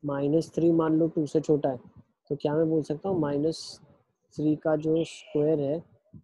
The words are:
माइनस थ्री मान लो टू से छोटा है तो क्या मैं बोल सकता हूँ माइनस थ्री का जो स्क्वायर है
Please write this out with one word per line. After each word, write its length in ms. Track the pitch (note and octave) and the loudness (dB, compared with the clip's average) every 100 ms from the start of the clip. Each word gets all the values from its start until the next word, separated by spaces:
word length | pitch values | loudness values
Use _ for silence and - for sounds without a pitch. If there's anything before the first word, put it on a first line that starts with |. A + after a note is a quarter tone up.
माइनस 460 | D3 C#3 C#3+ D#3+ D#3+ | -6 -2 0 0 0
थ्री 160 | - E3 | 0 2
मान 260 | E3 D#3+ D#3 | 4 2 2
लो 100 | D#3+ | 0
टू 180 | E3+ D3 | 0 -2
से 140 | D#3+ | -2
छोटा 300 | D3+ D3 C#3+ | 2 0 0
है 100 | B2+ - - - _ - | -4 -10 -20 -20 _ -8
तो 60 | C#3+ | -4
क्या 180 | D3+ | -2
मैं 140 | D3+ D#3+ | 0 2
बोल 120 | D#3+ | 0
सकता 260 | D3 D#3 G3 | -2 -6 -4
हूँ 100 | F#3 | -2
माइनस 600 | D3 C#3+ D#3 D#3 - - - _ _ _ _ | 0 0 -2 -4 -10 -18 -20 _ _ _ _
थ्री 200 | - D3+ D3+ | -4 0 0
का 180 | D#3+ D#3 | 0 0
जो 280 | D#3 D#3+ | 0 0
स्क्वायर 560 | D#3 - - D3+ D3+ D#3 | -2 -8 -6 0 2 2
है 160 | C#3 E3 - _ _ - | 0 -4 -8 _ _ -20